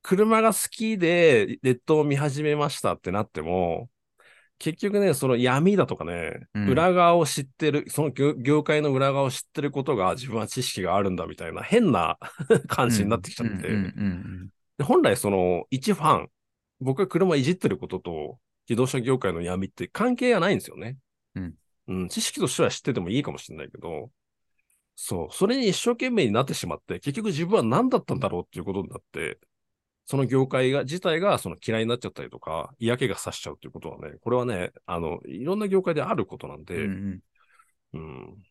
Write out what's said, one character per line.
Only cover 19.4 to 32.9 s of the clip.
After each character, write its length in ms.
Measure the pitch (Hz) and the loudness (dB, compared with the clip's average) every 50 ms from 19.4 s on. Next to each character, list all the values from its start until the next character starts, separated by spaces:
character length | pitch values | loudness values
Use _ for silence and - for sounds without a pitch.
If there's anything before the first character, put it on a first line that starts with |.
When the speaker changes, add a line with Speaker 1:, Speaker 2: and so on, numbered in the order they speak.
Speaker 1:
闇 260 | 85 85 90 92 98 | -4 -4 -4 -4 -4
っ 20 | 95 | -6
て 160 | _ - 90 | _ -10 -10
関 280 | - _ - 202 254 247 | -10 _ -2 0 0 0
係 160 | 233 254 247 | 0 2 2
が 80 | 233 190 | 2 2
な 100 | 165 196 | 2 2
い 40 | 196 | 0
ん 40 | 190 | -2
で 60 | - | -4
す 40 | - | -8
よ 80 | - | -16
ね。 200 | - 90 117 135 131 _ _ _ _ _ _ _ | -12 -12 -12 -12 -14 _ _ _ _ _ _ _
Speaker 2:
う 60 | 95 | -10
ん。 120 | 92 82 80 _ _ _ _ _ _ | -10 -10 -10 _ _ _ _ _ _
Speaker 1:
う 60 | - - - 92 | -6 -4 -4 -4
ん、 20 | 90 | -4
知 120 | - 220 | -4 -4
識 180 | 214 - - 294 | -4 -4 -2 -2
と 80 | 196 | -4
し 80 | 131 - | -2 0
て 80 | - 160 | 0 0
は 60 | 101 | 0
知 100 | - - | 0 -4
っ 20 | |
て 120 | _ 151 120 | _ -4 -4
て 60 | 113 | -2
も 100 | 87 85 | -2 -2
い 80 | 107 143 | -4 -4
い 40 | - | -4
か 80 | - | -6
も 60 | 71 | -10
し 140 | - - - | -12 -16 -16
れ 60 | - | -14
な 60 | 80 73 | -16 -16
い 80 | - | -16
け 60 | - | -16
ど、 340 | - 85 85 82 73 - 127 _ _ _ _ _ _ _ _ _ _ _ _ _ _ _ _ _ | -14 -12 -10 -10 -10 -10 -14 _ _ _ _ _ _ _ _ _ _ _ _ _ _ _ _ _
そ 300 | - - - 101 87 80 | -14 -8 -6 -6 -6 -6
う、 80 | 76 - | -8 -2
そ 140 | - 185 | -2 0
れ 100 | 208 254 | 0 2
に 120 | 269 247 202 | 0 0 0
一 80 | 170 | -2
生 140 | - - 240 | 0 -2 -2
懸 200 | 240 233 - 262 | -2 0 -2 0
命 140 | 240 214 151 | 2 2 2
に 40 | 110 | 4
な 120 | 101 113 139 | 2 2 0
っ 20 | |
て 80 | 131 156 | 0 -4
し 140 | - - | -6 -6
ま 80 | 90 73 | -8 -8
っ 40 | - | -10
て、 180 | _ - 90 87 | _ -10 -12 -8
結 140 | - 143 139 | -6 -6 -6
局 100 | 226 214 | -4 -4
自 180 | 214 165 139 170 | -4 -4 -2 0
分 100 | 170 214 | 2 2
は 60 | 196 127 | 2 4
何 260 | 110 120 185 247 262 | 4 2 2 2 2
だ 80 | - | 2
っ 80 | 165 - | 0 0
た 80 | - 139 | -2 -4
ん 60 | 135 | -2
だ 100 | 131 98 | -2 -2
ろ 120 | - 87 | -2 -4
う 20 | - | -8
っ 40 | _ | _
て 100 | - 95 | -12 -10
い 20 | |
う 40 | 85 | -8
こ 80 | 98 92 | -6 -6
と 100 | 101 90 | -6 -6
に 60 | - | -8
な 80 | - | -12
っ 40 | - _ _ | -18 _ _
て、 280 | - - 82 65 - _ _ _ _ _ _ _ _ _ _ _ _ _ _ | -10 -8 -8 -8 -8 _ _ _ _ _ _ _ _ _ _ _ _ _ _
そ 120 | - - | -4 -2
の 80 | 139 135 | 0 0
業 220 | 117 131 131 135 | 2 2 2 2
界 240 | 131 143 127 131 127 | 2 2 0 2 2
が、 120 | 135 143 - | 2 0 -2
自 160 | 131 156 185 | -4 -8 -4
体 200 | - 185 160 165 | -2 -2 0 2
が 200 | 185 202 151 113 | 2 2 0 0
そ 100 | - 90 | -2 -8
の 60 | 82 - - | -10 -8 -6
嫌 140 | - 110 110 | -4 -2 -2
い 40 | 113 | 0
に 60 | 117 | -2
な 60 | 123 | -2
っ 20 | |
ち 80 | 123 - | -4 -6
ゃ 40 | 101 | -10
っ 20 | |
た 120 | _ - - | _ -10 -14
り 60 | - | -14
と 100 | - - | -14 -14
か、 340 | - - 80 82 - - - _ | -8 -6 -6 -6 -6 -10 -10 _
嫌 180 | 113 113 | 0 0